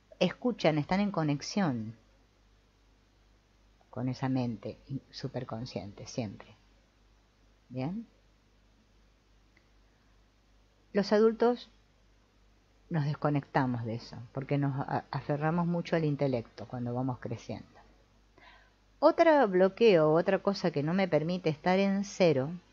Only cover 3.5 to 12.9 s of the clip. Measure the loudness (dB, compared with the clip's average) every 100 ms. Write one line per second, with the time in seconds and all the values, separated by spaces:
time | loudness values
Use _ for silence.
3.5 | _ _ _ _ -8 -6 -4 -2 -2 -2
4.5 | -6 -10 -14 -12 -12 -12 -12 -10 -8 -10
5.5 | -10 -8 -10 -10 -14 -14 -8 -8 -10 -20
6.5 | -20 _ _ _ _ _ _ _ _ _
7.5 | _ -16 -8 -8 -8 -12 _ _ _ _
8.5 | _ _ _ _ _ _ _ _ _ _
9.5 | _ _ _ _ _ _ _ _ _ _
10.5 | _ _ _ _ -4 2 4 4 4 0
11.5 | 0 -6 _ _ _ _ _ _ _ _
12.5 | _ _ _ -8